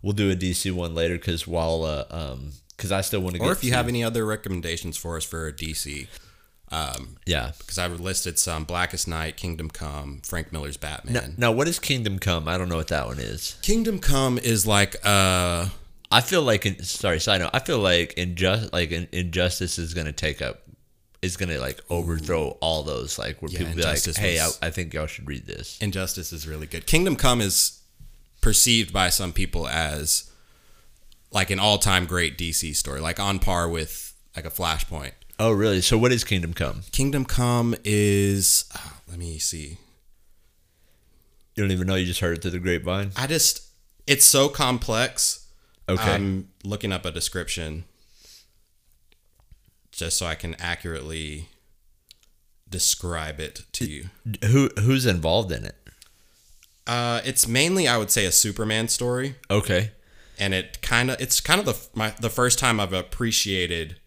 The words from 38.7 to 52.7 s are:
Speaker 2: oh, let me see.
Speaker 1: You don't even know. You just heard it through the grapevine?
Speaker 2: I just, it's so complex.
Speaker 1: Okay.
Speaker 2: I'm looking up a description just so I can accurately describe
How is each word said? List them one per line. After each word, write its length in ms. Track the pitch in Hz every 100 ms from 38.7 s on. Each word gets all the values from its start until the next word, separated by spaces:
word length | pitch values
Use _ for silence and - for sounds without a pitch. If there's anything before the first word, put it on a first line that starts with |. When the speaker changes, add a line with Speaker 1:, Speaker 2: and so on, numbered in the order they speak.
| -
Speaker 2:
oh, 160 | - - -
let 100 | 85
me 200 | 85 78
see. 400 | - 82 73 98 - _ _ - _ - _ _ _ _ _ _ _ _ _ _ _ -
Speaker 1:
You 80 |
don't 80 | 101
even 140 | 92 90
know. 80 | 95
You 100 | 90
just 140 | 90
heard 160 | 90 82
it 40 |
through 100 | 92
the 60 | 90
grapevine? 520 | 90 85 82 95 101 98
Speaker 2:
I 100 | 139
just, 360 | 160 - - - _ _ _ -
it's 180 | 139
so 240 | - 139 139
complex. 1000 | 139 131 123 - 110 123 - - - - - _ _ -
Speaker 1:
Okay. 260 | 92 110
Speaker 2:
I'm 340 | 98 98 95 - _
looking 260 | 95 101 104
up 120 | 92
a 60 | 90
description 760 | 82 - 92 85 - 80 78 85 _ _ _ - - _ _ _ _ _ _ _ _ _ _ _ - _ _ _
just 260 | - 82 -
so 80 | 85
I 80 |
can 200 | 80 85 80
accurately 880 | 87 85 87 80 71 80 78 76 82 _ _ _ _ _ _ - _ _ _ _
describe 720 | _